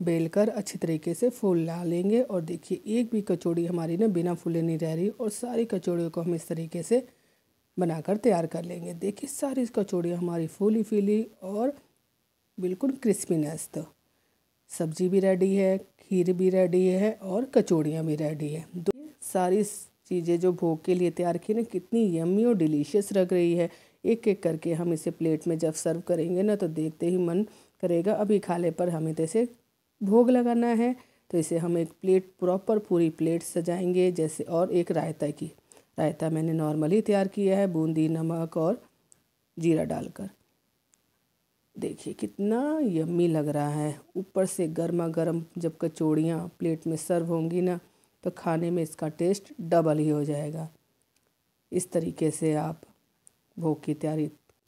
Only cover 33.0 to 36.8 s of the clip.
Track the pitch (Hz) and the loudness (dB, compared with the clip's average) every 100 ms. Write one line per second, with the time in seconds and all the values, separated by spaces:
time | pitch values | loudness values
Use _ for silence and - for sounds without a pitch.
33 | 165 160 160 170 - 180 170 175 180 180 | 2 2 0 0 -2 -4 -2 -2 0 2
34 | 185 175 156 - - 170 180 175 170 165 | 2 2 -2 -4 -4 0 2 0 0 0
35 | 160 156 151 151 160 - _ - _ - | -2 -2 -4 -4 -10 -12 _ -20 _ -2
36 | 156 160 160 160 160 160 151 156 | -2 0 -2 0 0 0 0 0